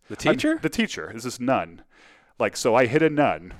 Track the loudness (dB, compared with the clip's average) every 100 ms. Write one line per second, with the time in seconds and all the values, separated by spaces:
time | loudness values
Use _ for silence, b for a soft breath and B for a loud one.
0 | _ -4 0 0 0 -2 -2 -2 -4 -4
1 | -10 -10 -10 -6 0 0 -2 -10 -20 b
2 | b b b -4 -2 0 2 4 4 4
3 | 2 4 2 0 -6 -10